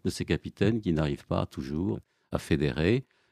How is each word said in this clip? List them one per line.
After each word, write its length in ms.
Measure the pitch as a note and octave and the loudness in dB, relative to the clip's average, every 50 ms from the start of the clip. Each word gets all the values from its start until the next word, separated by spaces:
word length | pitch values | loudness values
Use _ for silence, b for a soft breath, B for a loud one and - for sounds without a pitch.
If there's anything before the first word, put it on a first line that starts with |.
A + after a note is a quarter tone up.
| b | b
de 60 | G2 | -4
ses 140 | - - - | -4 -4 -2
capitaines 560 | - E2+ D2+ - - - - G2 G2+ A2+ A2+ | -2 -2 -2 -2 -6 -4 0 2 2 2 0
qui 120 | G2+ F2+ E2+ | 0 0 0
n'arrivent 340 | D2+ D#2 D2+ C#2+ C2+ - | 2 2 0 -2 -4 -4
pas 180 | - F#2 F#2 G2 | -2 -2 -2 -2
toujours 520 | - - - C2+ C2+ D2 D#2 F2+ G#2 G#2+ - - _ _ _ _ - | -2 -6 -10 -8 -6 -4 -2 -2 -2 -4 -4 -8 _ _ _ _ -6
à 80 | - - | -6 -4
fédérer. 640 | - - E2 C#2+ D2 C#2+ A#1+ C2+ D#2 F2 A2+ C3+ C3 _ _ _ _ _ | 0 2 2 2 2 0 0 2 2 4 4 2 0 _ _ _ _ _